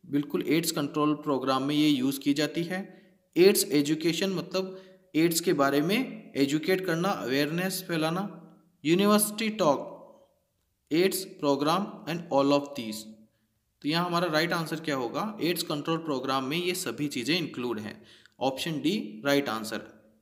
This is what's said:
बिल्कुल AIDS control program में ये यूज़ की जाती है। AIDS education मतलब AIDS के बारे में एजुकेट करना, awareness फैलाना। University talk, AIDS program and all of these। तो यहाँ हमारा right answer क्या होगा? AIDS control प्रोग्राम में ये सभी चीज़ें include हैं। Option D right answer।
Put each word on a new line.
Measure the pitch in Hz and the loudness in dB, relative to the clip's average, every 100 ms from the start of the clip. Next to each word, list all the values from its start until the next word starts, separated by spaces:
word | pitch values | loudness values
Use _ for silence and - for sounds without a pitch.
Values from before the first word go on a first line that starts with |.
बिल्कुल | - 143 143 175 - | -2 -2 -2 -4 0
AIDS | 156 165 | 0 0
control | 165 143 151 151 147 | -2 -4 0 0 0
program | 147 131 131 131 | -2 -2 0 0
में | 139 | 2
ये | 147 151 | 2 4
यूज़ | 139 131 135 | 4 0 0
की | 143 | 0
जाती | 143 151 160 | 0 0 -2
है। | 170 185 196 - - _ _ 151 | -4 -6 -8 -16 -20 _ _ 6
AIDS | 185 202 - | 6 6 2
education | 147 143 156 170 170 196 | 2 2 0 0 0 -2
मतलब | 180 170 185 190 - - - _ 151 | -2 -4 -4 -4 -10 -18 -20 _ 2
AIDS | 170 165 | 2 2
के | 190 | 2
बारे | 151 139 139 | 4 4 4
में | 156 220 262 - - 127 | 2 0 -2 -8 -8 0
एजुकेट | 139 151 156 185 185 | 2 2 2 0 0
करना, | 165 190 | 0 0
awareness | 196 120 135 147 170 185 180 - | -2 0 0 0 0 -2 -4 -4
फैलाना। | 170 160 175 202 - - - _ _ | -2 -2 -2 -6 -12 -20 -20 _ _
University | 143 175 202 208 208 - 220 214 | 2 4 6 4 2 -2 -4 2
talk, | 165 135 - - - - _ _ _ _ _ _ _ | 2 2 -2 -14 -20 -20 _ _ _ _ _ _ _
AIDS | 156 190 180 - - | 2 2 0 -8 -4
program | 147 135 147 175 214 - - | 0 2 2 0 -2 -10 -8
and | 165 - | -8 0
all | 135 139 143 | 2 4 4
of | 143 - | 2 -8
these। | 113 107 - - - _ _ _ _ _ | -8 -8 -12 -20 -20 _ _ _ _ _
तो | 143 | -2
यहाँ | 165 180 | 0 0
हमारा | 170 180 | 0 2
right | 156 170 | 2 2
answer | 180 160 156 | -2 -4 -6
क्या | 151 135 | -4 -2
होगा? | 120 131 208 214 | -2 -4 -6 -2
AIDS | 147 180 | -2 -2
control | - 151 143 165 | -2 -4 -2 -2
प्रोग्राम | 160 131 131 135 | -2 -4 0 -2
में | 131 160 | -2 -2
ये | 175 | -2
सभी | 180 135 117 143 | -4 -6 -4 -4
चीज़ें | 131 120 175 | -4 0 0
include | 156 - 123 107 | -2 -6 -4 -4
हैं। | 107 - - - - _ | -8 -14 -20 -20 -20 _
Option | 127 135 175 151 | -2 -2 -6 -2
D | 147 196 - - | 0 -2 -4 -4
right | 139 143 139 | 2 2 2
answer। | 110 107 110 - - _ _ | -6 -6 -8 -10 -20 _ _